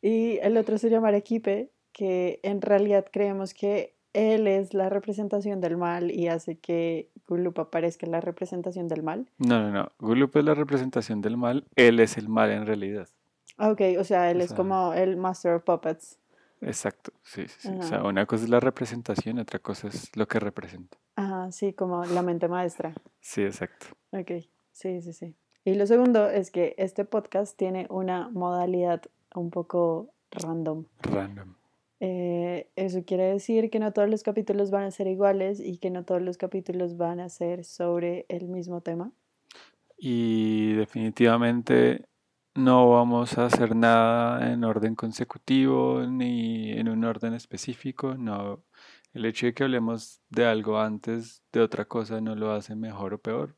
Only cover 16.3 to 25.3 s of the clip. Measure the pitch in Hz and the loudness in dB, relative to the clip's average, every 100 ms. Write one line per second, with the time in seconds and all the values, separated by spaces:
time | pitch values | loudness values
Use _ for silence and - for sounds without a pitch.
16.3 | _ _ _ 214 - 101 - - _ - | _ _ _ -8 -4 -6 -6 -16 _ -18
17.3 | - 95 - 208 185 170 104 98 95 107 | -14 -14 -12 -10 -8 -4 -2 0 0 0
18.3 | 113 113 120 127 - 123 120 117 101 - | -2 2 4 2 -2 -6 -8 -6 -4 -4
19.3 | 120 110 - - 101 104 107 - - 107 | -6 -6 -10 -8 -10 -8 -12 -12 -4 -2
20.3 | 110 104 - 85 92 87 - _ - 196 | -2 -4 -10 -14 -18 -20 -20 _ -8 -6
21.3 | 185 185 175 202 190 185 175 175 180 180 | -6 -8 -6 -6 -4 -4 -4 -2 -2 0
22.3 | 170 170 175 180 - 170 156 _ _ - | -2 -2 -2 -4 -4 -10 -10 _ _ -12
23.3 | - 101 101 90 _ - - _ 196 175 | -4 -2 -2 -10 _ -20 -20 _ -10 -8
24.3 | 170 165 _ _ - 190 180 170 165 170 | -10 -12 _ _ -12 -8 -8 -10 -14 -16